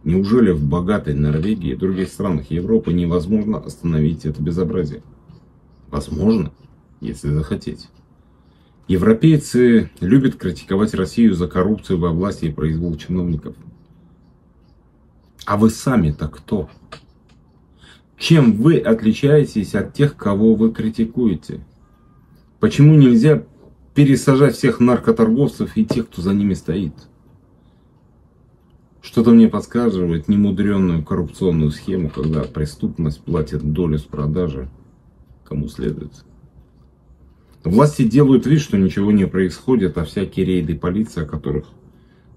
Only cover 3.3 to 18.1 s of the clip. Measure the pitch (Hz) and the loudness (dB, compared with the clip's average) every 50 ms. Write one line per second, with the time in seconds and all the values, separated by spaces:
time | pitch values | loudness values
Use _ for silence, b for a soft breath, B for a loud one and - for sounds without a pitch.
3.3 | 107 107 104 110 104 80 - - 73 - - 82 82 76 76 76 80 76 - 76 | -2 -2 -2 -2 -6 -6 -8 -12 -16 -8 -6 -2 0 0 0 0 -2 -4 -6 -8
4.3 | 71 - 76 82 82 87 90 80 76 95 82 71 71 - - - - _ _ _ | -6 -6 -6 -4 -2 -4 -4 -4 -2 -4 -4 -6 -8 -12 -18 -20 -20 _ _ _
5.3 | - - _ _ _ _ _ _ _ _ - - - 71 71 - 78 76 92 - | -20 -20 _ _ _ _ _ _ _ _ -20 -10 -8 -8 -8 -8 -8 -2 0 0
6.3 | 113 - 80 71 - _ _ _ _ _ _ _ _ _ - 58 60 - - 71 | 0 0 -2 -6 -10 _ _ _ _ _ _ _ _ _ -12 -12 -12 -8 -6 -4
7.3 | 73 76 76 - - - - - - - - - _ _ _ _ _ _ _ _ | -2 -2 -2 -4 -6 -8 -8 -12 -14 -14 -18 -20 _ _ _ _ _ _ _ _
8.3 | _ _ _ b b b b b b _ _ - 190 - 85 - 113 220 - 160 | _ _ _ b b b b b b _ _ -2 -2 0 2 2 2 4 4 4
9.3 | 160 143 - - - 123 123 123 117 110 90 80 _ - 87 90 113 139 131 127 | 4 4 0 0 0 2 4 6 4 4 2 0 _ -8 -2 2 2 4 4 2
10.3 | - - - 92 82 - - - 98 95 107 107 - 101 95 82 - - 117 110 | -4 -4 -8 -8 -8 -8 -8 -4 -2 -2 -2 -2 -2 -4 -6 -4 0 2 2 2
11.3 | 92 82 90 78 - 90 90 101 107 104 - - 95 85 85 87 82 82 92 101 | 2 0 -4 -4 -2 -2 0 0 -2 -4 -4 -4 -2 -2 0 -2 -2 -2 -4 -4
12.3 | - - - 80 73 - 76 78 78 80 87 87 82 76 - - 87 92 87 87 | -4 -6 -6 -8 -6 -4 -4 -4 -4 -4 -4 -6 -8 -8 -8 -6 -6 -4 -4 -4
13.3 | 85 73 - - - - - - - _ _ _ _ _ _ _ _ _ _ _ | -6 -6 -8 -12 -18 -18 -20 -20 -20 _ _ _ _ _ _ _ _ _ _ _
14.3 | _ _ _ _ _ _ _ _ _ _ _ _ _ _ _ _ _ _ _ _ | _ _ _ _ _ _ _ _ _ _ _ _ _ _ _ _ _ _ _ _
15.3 | _ _ - - 104 101 110 110 113 - - 139 127 110 85 76 73 - - 73 | _ _ -6 -4 0 2 2 2 2 0 -4 -2 0 0 0 0 -2 -4 -8 -10
16.3 | - - - - - 104 73 - - _ - - - - _ _ _ _ _ _ | -10 -14 -10 -8 -6 -6 -6 -8 -14 _ -20 -20 -20 -20 _ _ _ _ _ _
17.3 | _ _ _ _ _ _ _ _ b b b b b b b b | _ _ _ _ _ _ _ _ b b b b b b b b